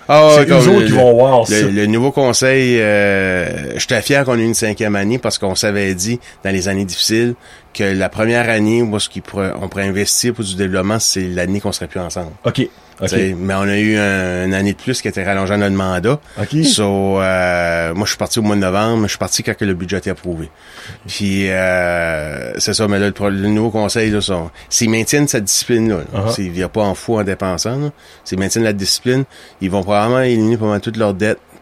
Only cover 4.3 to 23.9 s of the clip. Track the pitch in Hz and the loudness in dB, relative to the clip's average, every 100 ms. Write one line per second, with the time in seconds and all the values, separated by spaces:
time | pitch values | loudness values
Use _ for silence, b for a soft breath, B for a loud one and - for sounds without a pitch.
4.3 | 120 113 110 110 101 107 101 101 123 110 | 2 0 0 -2 -2 -2 0 0 -2 -2
5.3 | - 98 92 110 101 98 92 101 120 B | -4 -4 -2 -2 0 -2 -2 -4 -6 B
6.3 | B 98 98 95 95 98 87 - 113 120 | B -4 -2 -2 -2 -4 -4 0 2 0
7.3 | 120 B B B - 101 95 92 - 110 | -4 B B B -4 -2 0 -2 0 0
8.3 | 120 117 110 107 117 117 104 - 95 - | 2 2 2 2 2 0 -2 -4 -10 -10
9.3 | 101 95 - 92 95 98 95 101 - 120 | -6 -6 -6 -8 -4 -4 -2 -2 0 -2
10.3 | 117 101 92 95 92 95 113 - 98 92 | -2 -4 -4 -2 0 0 0 0 -2 -4
11.3 | 90 87 101 101 92 87 92 87 92 82 | -2 -2 -2 -4 -6 -8 -8 -8 -8 -10
12.3 | 80 120 139 170 b b b - 95 95 | -6 -4 -2 -4 b b b -2 0 -2
13.3 | 87 95 98 101 101 107 107 101 98 92 | -2 -4 -2 0 0 2 2 0 0 -2
14.3 | 90 92 95 101 95 - 127 107 95 92 | -2 -2 0 -2 -2 -4 -4 -4 -4 -2
15.3 | 98 95 104 101 98 95 90 98 147 B | -2 0 0 0 0 0 -2 0 -2 B
16.3 | - 104 151 208 220 101 98 98 95 95 | -8 -4 0 0 2 0 0 0 0 0
17.3 | 92 90 87 85 85 82 85 107 - 98 | 0 0 0 0 -2 -2 -4 -4 -4 -4
18.3 | - 104 104 95 95 113 113 104 - 98 | -2 0 0 0 0 0 0 -2 -4 -4
19.3 | - 113 107 104 90 90 95 101 87 90 | -4 -4 -4 -2 -4 -4 -6 -6 -8 -8
20.3 | 82 78 B B B B B - - 101 | -8 -10 B B B B B -12 -6 -2
21.3 | 98 98 92 92 90 87 87 82 80 76 | 0 0 0 2 0 0 0 -2 -4 -6
22.3 | 69 60 50 - 101 107 98 101 95 101 | -8 -8 -6 -4 0 0 0 0 -2 -2
23.3 | 98 101 104 113 107 101 | -2 0 0 0 0 -2